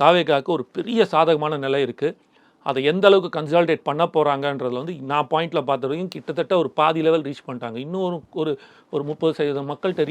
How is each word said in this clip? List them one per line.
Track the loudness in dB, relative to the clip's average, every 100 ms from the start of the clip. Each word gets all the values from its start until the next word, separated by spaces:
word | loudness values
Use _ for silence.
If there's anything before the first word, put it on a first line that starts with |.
தாவேக்காக்கு | 4 6 4 0 0 -4
ஒரு | -4 -8
பெரிய | -4 0 2
சாதகமான | 2 2 2 0 -4 -2
நிலை | 0 -2
இருக்கு. | -2 -4 -4 _ _ _ _ -4
அதை | 0 0
எந்த | 4 6
அளவுக்கு | 6 4 -6
கன்சாலிடேட் | 0 2 2 0 -2
பண்ண | 0 0
போறாங்கன்றதுல | 2 2 0 -2 -2 -4 -4
வந்து | -6 -10 -4
நான் | -2 0
பாயிண்ட்ல | -2 0 -2 -2
பார்த்த | -2 -2
வரைக்கும் | -4 -6 -10
கிட்டத்தட்ட | -8 -6 0 0
ஒரு | 0 2
பாதி | 2 2 2
லெவல் | 2 -2
ரீச் | -10 -12
பண்ணிட்டாங்க. | -10 -8 -10 -8
இன்னும் | -6
ஒரு, | -4 -6 -10 -6
ஒரு, | -4 -4 -10 -20 _
ஒரு | -6 -6
முப்பது | -2 -2 0
சதவீதம் | -2 -2 -6
மக்கள்கிட்ட | -4 -4 -2 -2